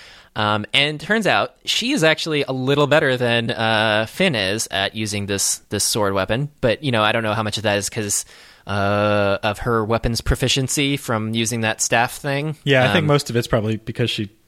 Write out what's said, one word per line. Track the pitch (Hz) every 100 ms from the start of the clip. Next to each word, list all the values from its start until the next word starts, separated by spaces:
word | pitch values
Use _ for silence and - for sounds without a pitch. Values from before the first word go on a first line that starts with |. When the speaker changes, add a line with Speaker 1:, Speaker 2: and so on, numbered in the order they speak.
| - - - -
Speaker 1:
Um, | 107 107 104
and | 135 143 151
turns | 156 220 180
out | 113 117 _
she | - - 233
is | 277
actually | 160 151 165 151
a | 131
little | 131 131 143 143
better | 147 147 123
than, | 123 117 117
uh, | 117 113 110 110 107 110
Finn | - 190 120
is | 95 107 -
at | 95 98 110
using | 107 101 101
this, | 98 - - -
this | 104
sword | - 120 101
weapon. | 98 95 113 147 -
But, | 123 104
you | 151
know, | 117
I | 107
don't | 117
know | 110
how | 104
much | 107 104
of |
that | 104 101
is | 95
'cause, | - 104 - - - - - -
uh, | 101 98 104 104 104 101 98
of | 110 101
her | - 113 107
weapons | 113 123 117
proficiency | - 131 127 - 131 - 139 139
from | - 110 110 113
using | 110 117
that | 110 110
staff | - 120 123 -
thing. | 147 139 151 147
Speaker 2:
Yeah, | 147 135 127
I |
think | 170
Speaker 1:
Um, | 151
Speaker 2:
most | 143 -
of | 117
it's | 120
probably | 123 107 110
because | - 113 117
she | - 104 _